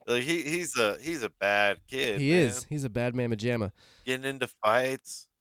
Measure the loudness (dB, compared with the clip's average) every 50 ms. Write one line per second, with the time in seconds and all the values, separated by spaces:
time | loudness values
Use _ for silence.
0 | _ 0 0 0 2 0 -2 -2 -2 -2 -4 -4 -4 -4 0 2 2 2 2 -2
1 | -6 -6 -6 -4 -6 -6 -4 _ 0 2 4 4 4 4 2 -2 -6 _ -6 -4
2 | -2 -2 0 0 2 4 4 4 4 4 0 -4 -8 -8 -8 -6 -6 -4 -4 -2
3 | -2 -2 -2 -2 -2 -2 -2 -2 -2 -2 -2 -2 -2 -4 -6 _ _ _ _ _
4 | _ -6 -6 -4 -4 -6 -4 -4 -4 -6 -6 _ 2 4 4 4 4 2 -2 -6
5 | -8 -14 -16 -16 -16 _ _ _